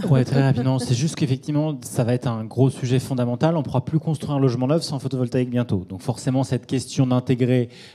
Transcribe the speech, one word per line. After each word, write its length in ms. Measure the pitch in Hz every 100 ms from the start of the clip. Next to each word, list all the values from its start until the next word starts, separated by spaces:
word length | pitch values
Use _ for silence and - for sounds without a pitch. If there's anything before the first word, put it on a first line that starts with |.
| 190
Ouais, 140 | 135
très 180 | 123 135
rapidement. 380 | 135 131 127 131
C'est 120 | 123
juste 220 | 117 156
qu'effectivement, 640 | - 143 131 - 147 156 139
ça 200 | - -
va 120 | 120
être 120 | 123 127
un 180 | 113
gros 240 | 110 120 131
sujet 300 | - 123 127
fondamental. 560 | - 131 120 120 160
On 60 | 165
ne 20 |
pourra 220 | 135 131
plus 160 | - 160
construire 320 | - 156 -
un 80 | 143
logement 260 | 135 120 127
neuf 160 | 165
sans 160 | 160 139
photovoltaïque 520 | 135 135 123 131 127
bientôt. 340 | 123 120 101 87
Donc 140 | 92
forcément, 400 | - 117 - 127
cette 240 | 131 123 -
question 400 | 131 - - 131
d'intégrer 600 | 127 127 123 123 127 120 - -